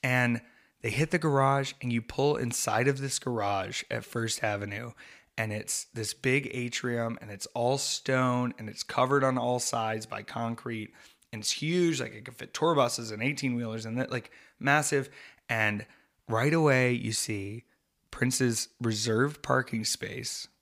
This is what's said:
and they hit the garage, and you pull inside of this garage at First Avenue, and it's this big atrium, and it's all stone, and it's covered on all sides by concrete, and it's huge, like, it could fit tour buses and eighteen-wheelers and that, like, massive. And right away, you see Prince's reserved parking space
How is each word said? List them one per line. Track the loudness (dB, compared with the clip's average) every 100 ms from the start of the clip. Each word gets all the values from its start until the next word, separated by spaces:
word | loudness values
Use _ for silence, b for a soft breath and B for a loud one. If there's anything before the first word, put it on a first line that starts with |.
and | 2 4 4 0 b b b b
they | -4
hit | 0 2
the | 2
garage, | 4 4 4 4 0 -6
and | -2
you | -2
pull | -2 0 2 2
inside | -2 -2 0 2 2
of | 0
this | -4 -4
garage | -2 -2 0 -2 -2 -6 -6
at | -8
First | -4 -4 -2 -2
Avenue, | -2 -2 -4 -8 -10 -14 B B B -6
and | -4
it's | -4 -4 -6 -6
this | -8 -6
big | -2 0 0 0
atrium, | -6 -4 -4 -2 -2 -2 -6
and | -12
it's | -12 -8
all | 0 2 2
stone, | 0 -2 0 2 4 2 0 -4
and | -12
it's | -10
covered | -4 2 4 4
on | 4 2
all | 0 0
sides | 0 0 0 -2 -6
by | -10
concrete, | -8 -4 -4 -4 -6 -6 -8 B B B _
and | -6
it's | -4
huge, | -2 0 4 4 2
like, | -4
it | -8
could | -16 -14
fit | -12
tour | 0 4
buses | 6 4 2 -6
and | -4
eighteen-wheelers | -2 0 -2 -2 -4 -6
and | -4 -4
that, | -2
like, | -4 -6 B B B
massive. | 2 2 4 0 -2 B B B -4
And | 0 2 0 -8 b b b -2
right | 2 4
away, | 4 6 6 4
you | 2 0
see | -2 -2 -4 -6 -10 _ _ _ _ _
Prince's | -2 0 2 2 2 -4 _
reserved | -2 0 2 2 2 0
parking | 0 0 2 -4
space | -2 -4 -6 -8 -8 -8 -12 _